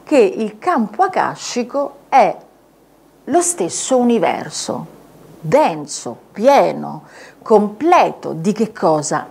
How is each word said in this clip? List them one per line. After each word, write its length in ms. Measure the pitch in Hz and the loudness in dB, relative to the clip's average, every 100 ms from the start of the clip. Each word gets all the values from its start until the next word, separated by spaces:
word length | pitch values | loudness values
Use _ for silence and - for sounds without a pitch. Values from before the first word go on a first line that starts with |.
che 140 | - 294 | 0 4
il 420 | 196 185 214 - | 4 2 -6 -6
campo 420 | 359 320 208 - | -2 -2 -2 0
akashico 920 | 381 370 - - - 240 247 277 285 - - | -2 0 -2 -4 -8 -6 -4 -4 -6 -8 0
è 260 | 262 208 - - _ _ _ _ _ _ _ | 2 4 0 -10 _ _ _ _ _ _ _
lo 180 | - 349 | -2 0
stesso 560 | 339 - 170 - - 254 | 0 -2 -4 -6 -2 2
universo, 880 | 240 233 151 - - - - 156 160 - - - - - | 2 2 0 -2 -6 -10 -8 -8 -10 -18 -20 -20 -20 -12
denso, 760 | 156 254 277 156 143 - - 113 _ | 0 2 2 -2 -10 -12 -12 -14 _
pieno, 720 | - 233 262 175 151 151 156 - - - - | -2 4 4 4 0 -8 -12 -16 -20 -20 -12
completo 920 | - 214 208 208 320 349 185 - 143 | 2 2 2 -2 2 4 4 0 -8
di 180 | 156 170 | -6 -4
che 200 | 214 220 | -2 -4
cosa? 540 | - 180 156 147 151 - | -2 0 0 0 -4 -6